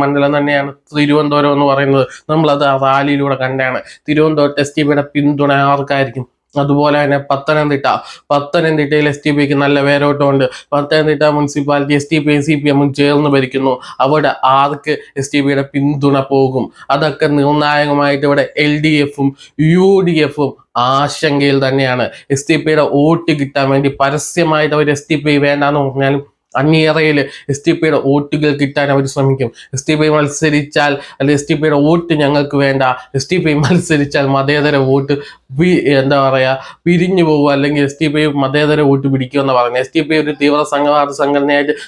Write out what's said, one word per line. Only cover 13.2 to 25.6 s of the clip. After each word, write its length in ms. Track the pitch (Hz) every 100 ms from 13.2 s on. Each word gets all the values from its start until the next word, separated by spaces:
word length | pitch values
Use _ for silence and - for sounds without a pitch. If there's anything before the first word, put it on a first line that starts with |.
| 147
ഭരിക്കുന്നു. 440 | 139 131 135 135 127 - -
അവിടെ 320 | 135 151 143 - 131
ആർക്ക് 440 | 135 143 143 151 147 - 139
എസ് 140 | 135
ഡി 80 | 143
പി 100 | 139
ഐയുടെ 140 | 139 139
പിന്തുണ 480 | 139 143 143 143 139 135
പോകും? 360 | 135 135 131 110 - -
അതൊക്കെ 380 | 143 156 135 151
നിർണായകമായിട്ട് 960 | 147 143 151 147 147 147 143 143 143 143
ഇവിടെ 200 | 143 127 -
എൽ 180 | 147 151
ഡി 120 | 156 151
എഫും 320 | 143 143 139 139 - -
യു 260 | 156 175 190 196
ഡി 160 | 180 160
എഫും 320 | 143 151 135 - _ 120
ആശങ്കയിൽ 760 | 123 135 143 - 156 143 143 139
തന്നെയാണ്. 480 | 131 135 131 127 104 - -
എസ് 160 | 139 -
ഡി 100 | 151
പി 140 | 156
ഐയുടെ 140 | 156 143
വോട്ട് 400 | 143 151 165 170
കിട്ടാൻ 340 | 151 139 143 135
വേണ്ടി 220 | 139 139 139
പരസ്യമായിട്ട് 800 | 139 147 - 175 160 151 151 147
അവർ 140 | 147
എസ് 160 | 143 -
ഡി 80 | 147
പി 140 | 151
ഐ 60 | 143
വേണ്ടാന്ന് 440 | 143 143